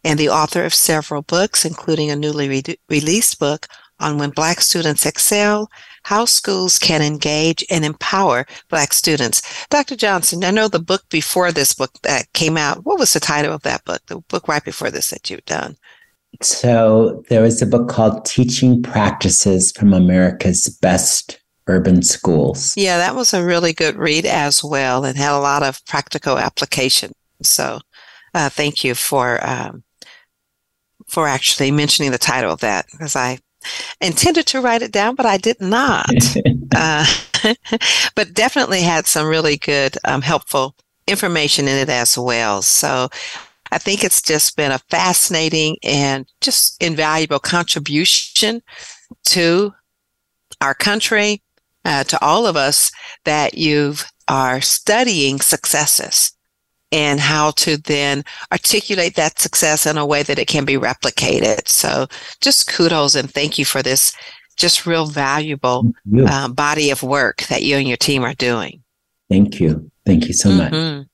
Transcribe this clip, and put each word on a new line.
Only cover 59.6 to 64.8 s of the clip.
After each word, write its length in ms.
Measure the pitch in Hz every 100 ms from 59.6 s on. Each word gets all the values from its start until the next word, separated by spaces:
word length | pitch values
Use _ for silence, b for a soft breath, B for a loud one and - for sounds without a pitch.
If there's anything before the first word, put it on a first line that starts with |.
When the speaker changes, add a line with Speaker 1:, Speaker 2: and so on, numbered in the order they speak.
| 160 151 156
Speaker 1:
in 120 | 151
a 80 | 147
way 160 | 147
that 160 | 143 139
it 80 | -
can 180 | 151 139
be 100 | 135
replicated. 920 | 117 131 127 - - - 110 107 -
So 400 | - 156 147 131 B B B
just 260 | 269 277 -
kudos 480 | - 170 165 143 143
and 160 | 139
thank 260 | 143 151 -
you 80 | 135
for 160 | 135
this 320 | 127 135 - B B B B -
just 280 | 175 -